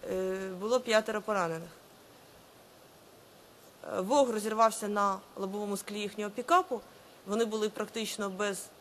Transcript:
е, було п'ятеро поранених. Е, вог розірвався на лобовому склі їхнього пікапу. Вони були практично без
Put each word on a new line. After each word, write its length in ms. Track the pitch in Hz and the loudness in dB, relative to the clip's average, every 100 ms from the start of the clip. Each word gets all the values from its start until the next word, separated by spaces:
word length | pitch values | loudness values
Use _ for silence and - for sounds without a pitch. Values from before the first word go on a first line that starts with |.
| - | -2
е, 380 | 185 190 190 190 185 | -2 -2 -2 -6 -6
було 200 | 208 247 | 0 0
п'ятеро 420 | 240 220 220 214 | 4 2 4 -4
поранених. 480 | 208 208 170 160 165 - - - - - - - - - - - - - - - - - - - - - - 196 | 0 0 0 -2 -8 -16 -20 -20 -20 -20 -20 -20 -20 -20 -20 -20 -20 -20 -20 -20 -20 -20 -20 -20 -20 -16 -6 -4
Е, 40 | |
вог 280 | 185 285 262 | 2 4 4
розірвався 580 | 214 208 214 226 214 208 | 2 -2 4 4 4 -2
на 320 | 208 202 190 - - | 2 2 0 -6 -8
лобовому 420 | 190 208 208 196 | -6 -4 -4 -4
склі 220 | - 208 | -4 -6
їхнього 320 | 208 208 208 | -6 -4 -6
пікапу. 500 | 208 240 349 - 233 - - - - 190 | -6 4 4 4 -4 -6 -20 -20 -18 -4
Вони 200 | 208 226 | 0 0
були 240 | 214 208 | 0 -2
практично 600 | - 214 233 214 - 202 | -2 -6 -4 -6 -4 -4
без 400 | 185 208 190 - - | -2 -2 -2 -8 -16